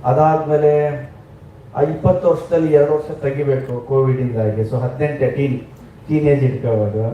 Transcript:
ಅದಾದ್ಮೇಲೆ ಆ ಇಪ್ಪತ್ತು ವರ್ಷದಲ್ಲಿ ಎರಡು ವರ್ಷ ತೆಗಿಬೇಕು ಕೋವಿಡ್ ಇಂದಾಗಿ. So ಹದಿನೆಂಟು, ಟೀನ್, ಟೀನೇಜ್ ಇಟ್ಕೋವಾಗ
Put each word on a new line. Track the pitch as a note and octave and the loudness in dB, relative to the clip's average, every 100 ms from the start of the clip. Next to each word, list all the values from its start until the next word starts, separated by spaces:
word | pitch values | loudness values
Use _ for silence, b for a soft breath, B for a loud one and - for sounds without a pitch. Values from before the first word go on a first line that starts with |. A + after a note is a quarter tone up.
| B2+ | 0
ಅದಾದ್ಮೇಲೆ | C3+ D#3 D#3 D3+ D3+ D3+ D3 D3 C#3+ C3 - - - - - - B2+ | 2 2 2 0 2 2 2 0 -4 -12 -20 -20 -20 -20 -20 -12 -2
ಆ | |
ಇಪ್ಪತ್ತು | D3+ D#3 F3+ F3 F3 | -2 0 0 2 2
ವರ್ಷದಲ್ಲಿ | D#3+ - E3+ D#3+ | 0 0 0 4
ಎರಡು | D3 C#3+ | 4 4
ವರ್ಷ | D3+ - | 0 -2
ತೆಗಿಬೇಕು | - C#3 C#3 C#3 B2+ - B2 | -6 -4 -2 0 -2 -2 -10
ಕೋವಿಡ್ | - C3+ C3 C3 | -2 0 2 0
ಇಂದಾಗಿ. | B2 A2 G#2+ G#2+ | -2 -2 -2 -2
So | G#2+ B2 | -2 -2
ಹದಿನೆಂಟು, | B2+ - D3 C#3+ - - | -4 -2 -4 0 -2 0
ಟೀನ್, | C#3 A#2+ - - - - - | -2 -2 -8 -20 -20 -20 -4
ಟೀನೇಜ್ | D3+ D3 C#3 | 0 2 4
ಇಟ್ಕೋವಾಗ | B2 G#2+ A#2+ A2 G#2 G#2+ A2+ | 2 0 -2 0 0 -2 -4